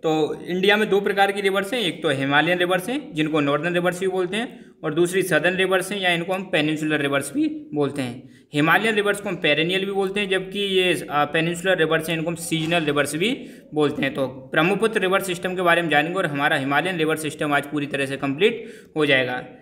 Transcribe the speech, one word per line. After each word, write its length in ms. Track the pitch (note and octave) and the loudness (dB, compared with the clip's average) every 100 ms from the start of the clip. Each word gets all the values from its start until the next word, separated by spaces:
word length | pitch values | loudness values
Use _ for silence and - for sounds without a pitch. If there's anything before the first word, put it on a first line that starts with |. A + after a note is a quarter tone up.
तो 380 | E3 D#3 D3+ - - | 0 0 0 -4 -4
इंडिया 280 | F3+ F#3+ G#3 | 0 4 4
में 120 | G#3 | 4
दो 100 | G3 | 2
प्रकार 300 | G3+ F#3+ G3 | 2 2 2
की 100 | G3+ | 2
रिवर्स 320 | G3 F#3+ G3 | 0 0 -2
हैं, 60 | B3+ | -2
एक 200 | F#3+ D3 | -2 -2
तो 60 | E3 | -2
हिमालयन 480 | C3 C3+ C#3+ D#3 F3+ | 0 2 2 4 2
रिवर्स 320 | F3 F#3 F#3 | 2 0 -2
हैं 240 | C4 - | -6 -6
जिनको 260 | D3+ D#3 D3+ | -4 -2 0
नॉर्दर्न 340 | C#3+ D3 E3+ | 2 0 0
रिवर्स 260 | F3 F3 F3 | 0 0 0
भी 80 | F#3+ | -2
बोलते 300 | F#3 F3+ G3+ | -2 -2 -4
हैं, 220 | B3 - - - | -6 -12 -20 -8
और 100 | D#3+ | -4
दूसरी 280 | D#3 F3 F#3 | 0 2 2
सदर्न 340 | - D#3 E3 F#3 | 2 2 2 0
रिवर्स 360 | F#3 F#3 F3+ | 2 2 0
हैं 80 | G3+ | -2
या 120 | F#3 | 0
इनको 220 | E3+ E3+ | 0 0
हम 100 | F#3 | -4
पेनिनसुलर 580 | F#3+ E3 D3+ D#3 D#3 D3+ | -2 0 0 0 0 0
रिवर्स 320 | C#3 C#3 C#3 | 0 -2 -2
भी 140 | - D#4+ D4+ - | -2 -2 -4 -8
बोलते 280 | D3 C#3 - | -2 -2 -2
हैं। 280 | B2+ A#2+ - - _ | -6 -8 -16 -20 _
हिमालयन 420 | D3 D3+ F3 A3 G#3+ | 0 4 4 2 0
रिवर्स 260 | G3+ G3+ | 0 -2
को 80 | G#3 | -4
हम 60 | F3 | -2
पेरेनियल 500 | E3 D3 E3 F#3+ G3 | 2 2 2 0 -2
भी 60 | |
बोलते 280 | G3 F#3+ G3+ | -2 -2 -2
हैं, 100 | G3+ | -2
जबकि 300 | F#3+ F#3 G3 | -2 -2 -6
ये, 480 | G3+ F#3+ F3+ D#3 - | 0 2 2 0 0
आ, 140 | C#3+ C#3+ | 0 2
पेनिनसुलर 520 | E3 E3 F3 F#3 F3+ | 2 0 -2 0 2
रिवर्स 320 | D#3 D#3+ D#3+ | 4 2 0
हैं, 80 | E3 | -2
इनको 120 | D#3+ | -2
हम 60 | E3+ | -6
सीजनल 500 | - E3 D#3+ F3 D3+ | -4 -2 0 0 2
रिवर्स 300 | C#3+ C#3+ D3+ | 0 0 0
भी 140 | G3+ C#4 - - - | -2 -2 -8 -18 -8
बोलते 280 | D3+ D3 - | 0 0 2
हैं। 120 | C3+ | -2
तो 140 | C3 C3 | -2 -4
ब्रह्मपुत्र 760 | C3 - D#3+ D#3+ G3 A3 A3 | -6 -4 0 2 2 0 0
रिवर 200 | F#3 F#3+ | 0 0
सिस्टम 340 | F#3+ E3+ F#3 F3+ | 0 -4 -4 0
के 60 | |
बारे 200 | F3 E3+ | 4 4
में 80 | E3+ | 4
जानेंगे 280 | D3 D#3 F3+ | 2 2 0
और 80 | F3 | -2
हमारा 320 | C#3+ D3 D#3 | 0 2 2
हिमालयन 400 | C3+ C#3+ E3+ F3+ | 2 2 0 0
रिवर 180 | D#3 D#3 | 0 0
सिस्टम 360 | D#3 C#3+ D3+ | -4 -4 0
आज 120 | C#3+ C#3+ | 0 0
पूरी 200 | D3 C#3+ | -6 -4
तरह 200 | C#3 C3+ | -4 -4
से 120 | C3+ | -4
कंप्लीट 480 | C#3 C#3 G#3 A#3 - - - D#3+ | -4 2 2 0 -12 -18 -10 -2
हो 100 | D3+ | 2
जाएगा। 380 | C3+ B2 B2+ B2+ - | 4 2 -4 -10 -18